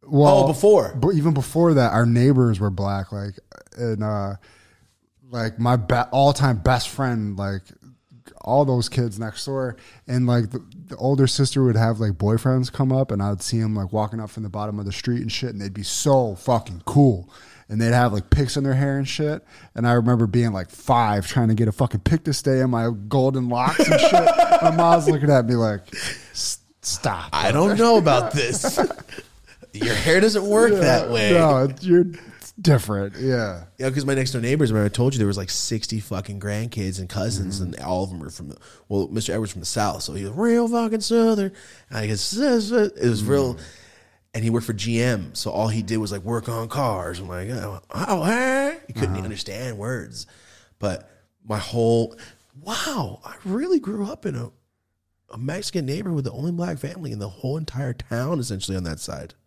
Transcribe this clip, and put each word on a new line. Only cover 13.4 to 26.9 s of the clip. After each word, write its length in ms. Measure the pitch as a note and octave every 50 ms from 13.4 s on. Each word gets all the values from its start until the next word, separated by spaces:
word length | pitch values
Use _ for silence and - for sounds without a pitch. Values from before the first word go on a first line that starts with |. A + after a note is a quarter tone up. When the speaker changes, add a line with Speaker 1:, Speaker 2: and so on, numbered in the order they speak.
Speaker 1:
see 200 | - - - A2+
'em, 120 | A2+ A2 A2
like, 200 | G#2 G2 F2+ -
walking 260 | A2 G#2+ G#2 G#2+ A2+
up 100 | A2 G#2
from 140 | - - A2
the 60 | G2+
bottom 300 | F2 G#2 G#2 G#2+ G#2 G#2
of 60 | G#2
the 60 | G2
street 300 | G2+ - - B2 A#2+ A#2+
and 100 | - A2+
shit, 200 | - - - B2
and 100 | A2+ G2+
they'd 120 | G2+ G2+ F#2+
be 80 | G2+ G2+
so 520 | - - - - D3+ C#3 C3+ B2 A2+ G2
fucking 480 | F2+ - - B2 A#2 - - F#2 E2+ -
cool, 440 | - - D3 C#3+ C3+ A2 F#2 F2+ - - - - - - - _ _
and 140 | A2 G#2+
they'd 100 | A#2 A#2 A#2
have, 200 | B2 B2 A#2+ G2+
like, 160 | G#2 F#2+ -
picks 260 | - D3 C#3+ B2+ - D3
in 60 | C#3
their 120 | C#3 C3+
hair 240 | C3 C#3 C#3 C#3 C#3
and 80 | C#3 C3+
shit. 360 | - - D#3 D3+ D3+ F#3 _ _ - - - - _
And 140 | - A#2 A#2+
I 60 | A#2+
remember 340 | B2 A2+ A#2+ B2 A#2 A#2 G#2+
being, 260 | F#2 A#2+ A#2 A2+ G2+
like, 160 | F#2+ F2+ -
five, 560 | - - - - C3 A#2+ A#2 G#2+ G#2 G2+ F#2+
trying 220 | - - C3+ - A#2+
to 80 | A2
get 120 | G#2 A#2+ A2
a 40 |
fucking 300 | G#2+ - C3+ A#2+ - G#2
pick 220 | - - D#3 D#3 -
to 80 | - C#3
stay 260 | - - C#3+ C3 C3
in 100 | C3 B2+
my 220 | B2 A2+ A2+ A#2 A#2 G2+ G2+ G#2+
golden 420 | B2 C#3 C3 C3+ C3 C3 B2+ A#2+
locks 300 | A#2+ A#2+ B2+ C3+ D#3+ -
and 200 | D4+ - - -
shit. 120 | - -
Speaker 2:
<laughs> 500 | - F4 - - - E4+ F4 - - -
Speaker 1:
My 80 | - E3
mom's 380 | D#3+ E3 E3+ E3+ E3+ E3+ D3+ E3
looking 220 | E3 D3 C#3 D3
at 140 | C#3+ C3 A#2+ A2+
me 80 | B2
like, 260 | A#2+ A2+ A2 G#2 G2+ - - - - - - - - - -
"S-, 280 | - - - - - - _ _ _ _ -
stop, 460 | -